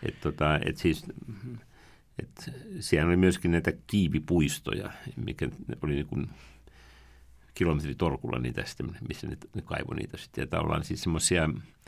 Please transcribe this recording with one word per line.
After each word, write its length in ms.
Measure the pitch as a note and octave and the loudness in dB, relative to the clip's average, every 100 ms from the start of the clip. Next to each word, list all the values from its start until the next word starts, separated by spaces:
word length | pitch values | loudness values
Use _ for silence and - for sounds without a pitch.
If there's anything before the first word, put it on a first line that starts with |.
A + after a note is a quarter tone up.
Et 180 | - - | -8 -4
tota, 380 | D#2 - D2+ D2+ - | -4 2 4 4 2
et 120 | D2 | 2
siis, 280 | E2+ D#2 F3+ - - G2+ B2 A2+ - - - - _ - | 2 2 -4 -12 -12 -12 -12 -12 -16 -20 -20 -20 _ -12
et 320 | - - - B2 A3+ F#3 | -12 -12 -12 -12 -12 -10
siellä 280 | - D2+ E2 | 2 4 6
oli 100 | F2+ | 8
myöskin 340 | F#2 - F2 | 6 6 4
näitä 200 | E2+ E2 - - | 4 2 -2 0
kiivipuistoja, 1040 | G#2 E2 D#2 D2+ F2 C#2+ - - F#2 G2+ - A#2+ - - | 4 4 2 2 4 4 0 -4 -4 -6 -10 -12 -8 -8
mikä 220 | - - - - - | -4 -6 -6 -10 -6
oli 100 | D2+ C#2+ | -2 -2
niin 120 | - | -2
kuin 220 | C#2+ - - - - - - - - - - - - - | -4 -4 -10 -20 -20 -20 -20 -20 -20 -20 -20 -20 -20 -18
kilometritolkulla 840 | - E2+ D2+ D2 C#2 E2 C2+ A#1+ B1 | 0 2 2 0 0 0 0 -2 -2
niitä 260 | B1 - - | -2 -4 -6
sitten, 320 | - B1+ - - | -6 -8 -8 -8
missä 200 | - C#2+ | -8 -8
ne, 100 | - - - | -8 -8 -10
ne 60 | |
kaivoi 340 | - - - - | -6 -6 -4 -6
niitä 220 | - - | -6 -10
sitten. 240 | - - | -10 -6
Ja 60 | - | -2
tavallaan 360 | E2 D#2 D2+ | 0 2 0
siis 180 | D2+ - | -2 -2
semmosia, 480 | F2 E2 - F2 D#2 A#1 - - | 0 2 4 4 4 0 -8 -20